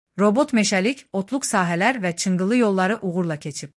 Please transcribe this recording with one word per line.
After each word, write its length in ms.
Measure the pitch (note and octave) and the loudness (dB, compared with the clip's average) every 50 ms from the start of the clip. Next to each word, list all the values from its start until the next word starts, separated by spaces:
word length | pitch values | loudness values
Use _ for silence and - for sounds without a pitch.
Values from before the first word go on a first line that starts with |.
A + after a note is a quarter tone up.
| _ _ - F3+ | _ _ -2 2
Robot 340 | G3 G#3 G3+ C4 D4+ D4 - | 2 2 4 4 2 2 2
meşəlik, 520 | A3 G3+ G3+ G#3+ F#3 F#3+ A#3 C#4 - - _ - | 2 2 2 2 0 0 0 -2 -4 -10 _ -6
otluq 320 | G3 F#3+ - B3+ C#4 - | -6 -6 -4 -4 -4 -4
sahələr 560 | - - G3 F3+ E3+ F3 E3+ F#3+ A#3+ C4 B3 | -2 0 0 0 0 0 0 2 0 0 0
və 160 | F3+ F3 E3 | -2 -4 -4
çınqıllı 400 | - - F#3+ F#3 F3 F#3 G3 A#3+ | -2 -2 -2 0 0 0 2 2
yolları 420 | B3 A#3 G#3 G3 F#3+ F#3 F#3+ A3+ A#3+ - | 2 2 2 2 2 0 0 0 -2 -4
uğurla 340 | F#3 E3+ F#3 F3 E3+ D#3 | -4 -2 -2 -2 -2 -4
keçib. 320 | D3 - D#3 C#3 - - C#3+ _ | -6 -8 -10 -10 -10 -14 -14 _